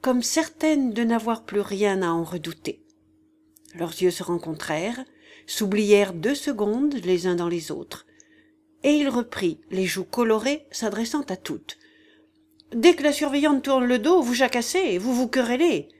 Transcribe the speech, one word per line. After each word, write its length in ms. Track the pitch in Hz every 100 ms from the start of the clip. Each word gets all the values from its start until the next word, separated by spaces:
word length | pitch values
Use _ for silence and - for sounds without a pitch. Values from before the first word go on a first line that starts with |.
comme 200 | 262 247
certaine 720 | 240 302 311 - 311 302 262
de 100 | 214
n'avoir 400 | 233 233 220 226
plus 160 | - 208
rien 420 | 196 196 208 190
à 100 | 175
en 120 | 170
redouter. 600 | 165 180 156 160 - - _ _ _ _ _ _ _ _ -
Leurs 280 | 165 165 -
yeux 100 | 180
se 120 | 175
rencontrèrent, 800 | 175 175 165 156 - 156 190 240 262 _ - - -
s'oublièrent 680 | - 208 208 208 202 196
deux 220 | 170 185 285
secondes 580 | - 233 208 226 294
les 340 | 277 175 180 185
uns 80 | 175
dans 140 | 170
les 220 | 170 160
autres, 340 | 139 - - _ _ _ _ _ _ _ _
et 100 | 269
il 160 | 294 277
reprit, 500 | 233 240 - 185 156 _
les 160 | 185 185
joues 200 | 170 180
colorées, 600 | - 233 220 233 294 -
s'adressant 520 | - 220 202 226 302
à 120 | 269 185
toutes. « 420 | - 147 - - _ _ _ _ _ _ _ _ _
Dès 240 | 233 320 339
que 80 |
la 80 | 294
surveillante 520 | 285 294 285 294 277
tourne 220 | 277 262 247
le 140 | 247
dos, 220 | 233 359
vous 120 | 240
jacassez, 640 | 247 262 240 233 359 370 180
vous 160 | 220
vous 140 | 247 247
querellez. 640 | 262 233 247 339 196 143 _